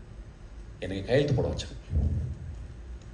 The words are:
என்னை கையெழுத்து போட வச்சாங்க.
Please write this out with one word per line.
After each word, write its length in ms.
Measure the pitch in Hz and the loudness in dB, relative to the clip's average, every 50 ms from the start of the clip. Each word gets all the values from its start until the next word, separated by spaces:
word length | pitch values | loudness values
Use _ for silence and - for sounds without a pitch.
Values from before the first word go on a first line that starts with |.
| - - - - - - - - - - - - - - - - | -12 -14 -12 -12 -12 -12 -14 -14 -14 -14 -12 -12 -12 -12 -10 -6
என்னை 260 | - 90 95 95 95 | -4 -4 -2 -2 2
கையெழுத்து 300 | - 117 139 151 - - | 6 6 6 8 8 6
போட 140 | - - - | 4 4 2
வச்சாங்க. 500 | - - - - - - - - - - - - - - - - - - - - - - - - - - - - - - - - | 2 -2 -4 -6 -8 -10 -4 0 2 4 4 4 4 2 0 -2 -4 -6 -6 -8 -8 -8 -10 -10 -10 -12 -10 -10 -10 -10 -10 -12